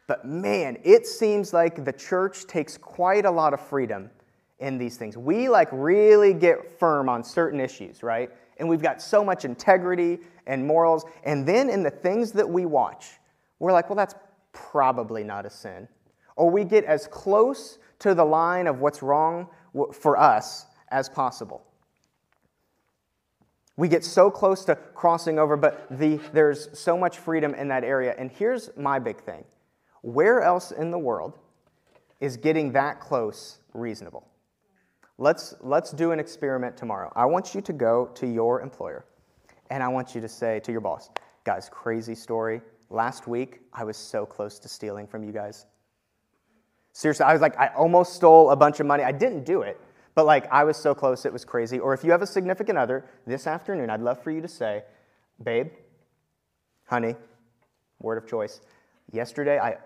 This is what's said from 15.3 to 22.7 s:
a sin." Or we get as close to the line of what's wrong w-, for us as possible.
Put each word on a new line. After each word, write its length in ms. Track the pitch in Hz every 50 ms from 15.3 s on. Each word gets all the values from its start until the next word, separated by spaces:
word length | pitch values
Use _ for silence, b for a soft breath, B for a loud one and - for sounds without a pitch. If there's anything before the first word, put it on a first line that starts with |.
| 101 101 98 101
a 20 |
sin." 380 | - - - 107 92 87 101 - _ _ _ b b b b b b
Or 160 | b 160 170
we 120 | 175 202 208
get 200 | 180 220 214 -
as 240 | - 156 147 - -
close 720 | - - - 190 196 214 226 254 277 - - - - - b b b b
to 140 | - 208 190
the 100 | 170 165
line 440 | 151 156 160 165 170 180 180 180 165
of 120 | 139 127
what's 220 | 135 147 147 -
wrong 460 | 139 131 143 151 156 160 170 175 180 175 b b b b b
w-, 180 | 131 139 -
for 280 | - - - 156 143 -
us 480 | 147 147 117 107 - - - - - _ b b b b
as 200 | - 135 131 -
possible. 560 | - - 135 123 - - 117 95 - - _ _ _ _ _ _ _ _ _ _ _ _ _ _ _ _ _ _ _ _ _ _